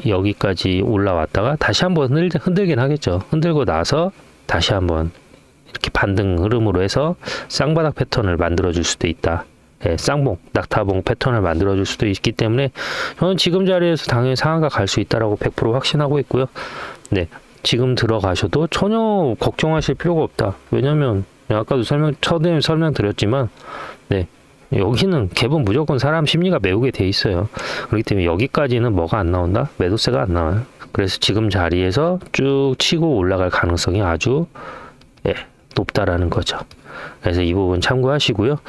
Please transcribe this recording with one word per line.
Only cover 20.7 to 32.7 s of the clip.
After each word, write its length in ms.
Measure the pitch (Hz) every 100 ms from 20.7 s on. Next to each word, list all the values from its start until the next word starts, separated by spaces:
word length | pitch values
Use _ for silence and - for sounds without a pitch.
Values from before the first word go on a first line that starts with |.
왜냐면 520 | 117 131 151 139 98 98 - -
아까도 360 | 107 113 139
설명, 300 | 110 147 151 -
처음에 400 | - 170 170 160
설명드렸지만, 880 | 135 160 160 131 101 104 104 135 120 - - - - - -
네, 180 | 101 90 - - - -
여기는 560 | 107 95 117 190 170 95
개분 280 | - 117 156
무조건 380 | 107 117 151 139
사람 260 | 139 160 151
심리가 320 | 156 185 165
매우게 300 | 95 95 131
돼 160 | - 95
있어요. 420 | 98 113 87 101 - - - -
그렇기 140 | 107
때문에 240 | 113 101 85
여기까지는 640 | 85 127 - 143 120 120
뭐가 260 | 95 82 113
안 120 | 85
나온다? 400 | 90 87 101 139 -
매도세가 440 | 90 110 - 127
안 120 | 117
나와요. 280 | 87 80 101 120 - -
그래서 280 | - 98 -
지금 280 | - 101 110
자리에서 680 | 95 85 87 92 95 160 180 -
쭉 420 | - 135 139 139